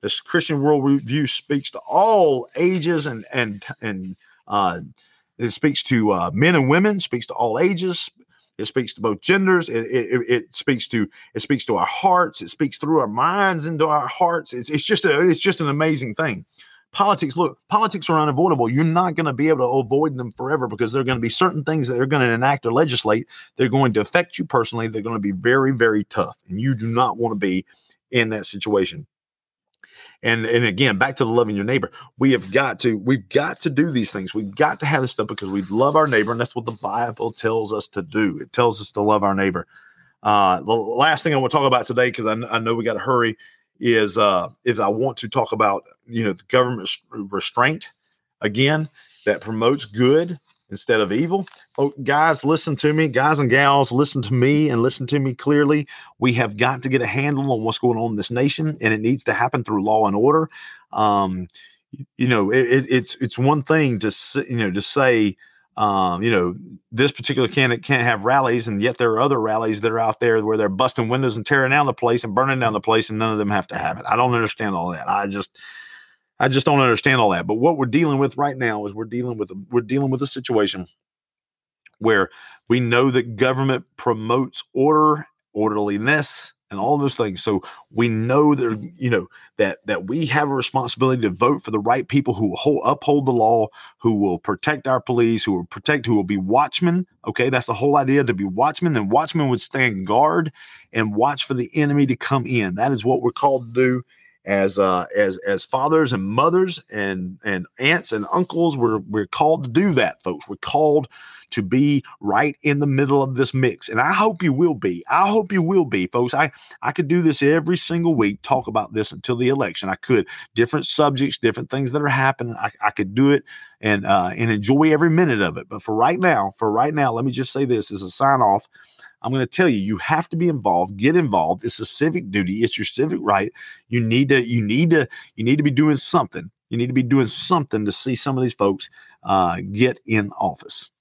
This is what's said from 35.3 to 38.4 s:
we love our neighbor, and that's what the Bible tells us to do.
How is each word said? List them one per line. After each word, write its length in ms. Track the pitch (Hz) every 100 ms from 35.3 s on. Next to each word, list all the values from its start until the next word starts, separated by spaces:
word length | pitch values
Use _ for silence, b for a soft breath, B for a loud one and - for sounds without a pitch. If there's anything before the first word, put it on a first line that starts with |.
| 113 98
we 140 | 98
love 340 | 92 101 135 151
our 100 | 156
neighbor, 240 | 120 104
and 80 | 117
that's 160 | 120 -
what 100 | 113
the 60 |
Bible 600 | 110 - 110 120 110 117
tells 400 | 113 113 113 110
us 160 | 104 -
to 140 | -
do. 360 | 85 98 104 -